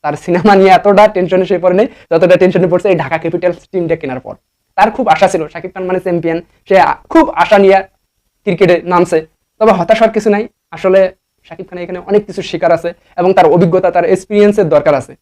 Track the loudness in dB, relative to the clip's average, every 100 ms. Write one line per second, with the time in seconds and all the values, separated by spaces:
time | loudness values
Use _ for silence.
0 | -6 -8 -4 0 2 4 4 4 4 4
1 | 4 2 -2 -2 0 0 0 0 -2 -6
2 | _ 0 2 4 2 2 0 0 0 -2
3 | -2 -6 -6 -4 -4 -6 _ -8 -6 -6
4 | -6 -12 -14 -20 _ _ _ -2 -2 0
5 | -2 2 2 0 -6 -10 -14 -10 -6 -4
6 | -4 -4 -4 -6 -10 _ _ 2 2 -2
7 | _ 0 0 0 2 4 4 2 0 _
8 | _ _ _ _ -8 0 2 2 0 -2
9 | 0 -2 -4 _ _ _ 0 0 0 0
10 | 0 0 -2 -2 -4 _ _ -6 0 2
11 | 0 -4 _ _ _ -20 -16 -14 -12 -12
12 | -2 -2 -2 -12 -10 -4 -2 -2 -4 -12
13 | _ -4 0 2 2 4 2 2 0 -2
14 | 0 -2 -2 2 2 2 2 2 2 -2
15 | -4 -20